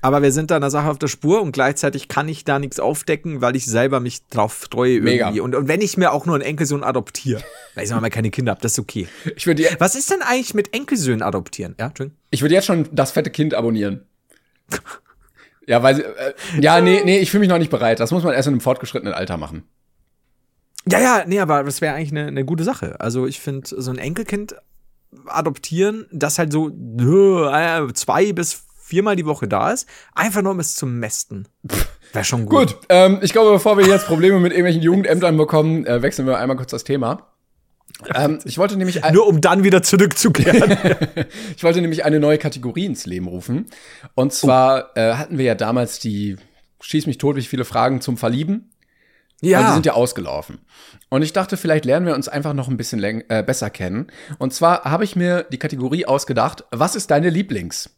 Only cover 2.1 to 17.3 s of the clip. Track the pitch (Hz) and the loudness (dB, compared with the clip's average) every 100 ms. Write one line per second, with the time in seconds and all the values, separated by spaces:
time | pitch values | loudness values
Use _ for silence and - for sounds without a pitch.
2.1 | - 147 151 - 143 139 - 98 151 - | -4 -4 -6 -2 -2 -2 -4 -4 -4 -4
3.1 | 151 170 147 123 131 127 110 131 135 120 | -4 -4 -2 -2 -2 -2 0 2 0 -4
4.1 | - _ 120 107 - - 117 127 123 113 | -10 _ -2 -2 -2 -10 -2 2 2 2
5.1 | 123 104 107 123 127 139 165 208 - 180 | 2 0 -2 -2 -4 -2 0 0 2 2
6.1 | 147 170 151 131 151 151 143 139 127 - | 2 0 -2 -2 -4 -2 -2 -2 -4 -4
7.1 | - 131 110 - - - - 104 117 113 | -10 -6 -6 -8 -18 -18 -10 -6 -4 -4
8.1 | 113 110 - 123 98 113 - 104 113 87 | -2 -4 -2 -4 -2 -4 -4 -6 -8 -10
9.1 | - 160 - 175 151 - 170 175 262 277 | -10 -12 -6 -2 2 2 4 2 2 -2
10.1 | 392 269 254 254 208 208 226 285 262 139 | -2 0 -2 -2 -4 -4 -4 -4 -2 0
11.1 | 113 98 98 87 - 92 - 117 - 135 | -2 -2 -4 -8 -12 -12 -8 -10 -8 -12
12.1 | _ _ - 143 180 - 170 151 143 135 | _ _ -2 2 2 2 0 0 0 -2
13.1 | - 151 - 156 135 117 110 101 98 _ | 0 -4 -2 -2 0 -2 -2 -2 -6 _
14.1 | _ _ _ _ _ _ - - - _ | _ _ _ _ _ _ -12 -12 -20 _
15.1 | _ _ _ _ _ - 120 131 135 151 | _ _ _ _ _ 0 4 4 2 -2
16.1 | 107 131 139 - 165 147 170 175 185 202 | -6 -8 -8 -8 2 4 6 6 4 4
17.1 | 196 185 | 2 2